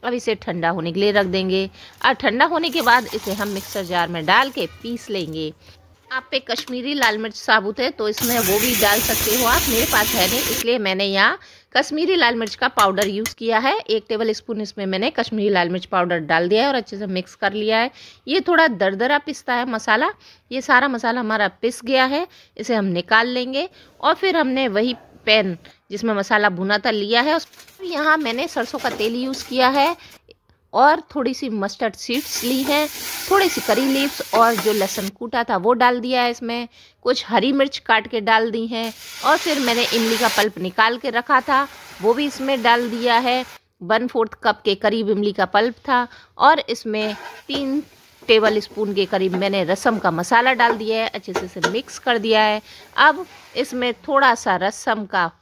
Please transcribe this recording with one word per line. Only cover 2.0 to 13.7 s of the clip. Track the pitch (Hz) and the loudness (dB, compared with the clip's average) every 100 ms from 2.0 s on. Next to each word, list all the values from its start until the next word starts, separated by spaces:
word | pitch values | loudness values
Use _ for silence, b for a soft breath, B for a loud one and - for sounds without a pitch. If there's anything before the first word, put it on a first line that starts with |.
अब | - 254 | 0 2
ठंडा | 269 220 302 | 0 2 2
होने | 330 330 | 2 -2
के | 330 | 0
बाद | 240 240 226 214 | 4 4 4 -8
इसे | 208 | -6
हम | 196 208 | -4 -4
मिक्सर | 196 196 208 | -6 -6 -8
जार | 180 180 170 | -4 -2 -2
में | 175 160 | -2 2
डाल | 202 269 | 4 4
के | 269 170 - | -2 -8 -8
पीस | 233 233 - | -10 -10 -6
लेंगे। | 196 160 160 156 151 b b _ _ _ | -6 -6 -6 -8 -10 b b _ _ _
आप | 262 254 | -10 -4
पे | 269 | -6
कश्मीरी | 262 240 - 254 254 | -4 -8 -6 -8 -6
लाल | 294 240 214 | 0 0 0
मिर्च | 220 - | -6 -8
साबुत | - 220 196 214 | 2 2 2 -4
है | 262 | -4
तो | 285 214 | -2 -4
इसमें | 214 247 240 | -4 -2 0
वो | 196 202 | 0 0
भी | 240 226 | 0 2
डाल | 208 208 | 2 2
सकते | 208 220 - 226 | 0 -2 0 2
हो | 233 | 2
आप, | 262 - | 2 2
मेरे | 226 - | 0 2
पास | 226 214 226 | 2 0 0
है | 185 | 0
नहीं | 240 | 0
इसलिए | - - 233 240 | -2 -4 -2 -2
मैंने | 202 190 196 | 0 -2 -2
यहाँ | 196 208 370 B B B - | 2 2 2 B B B -2
कश्मीरी | 294 302 339 370 | -2 -2 0 2
लाल | 247 240 | 2 0
मिर्च | 226 - | -4 -4
का | 254 | -4
पाउडर | 247 202 190 202 | 2 2 2 -2
यूज़ | 190 220 - | -2 -6 -6
किया | 226 220 | -2 0
है। | 262 | 0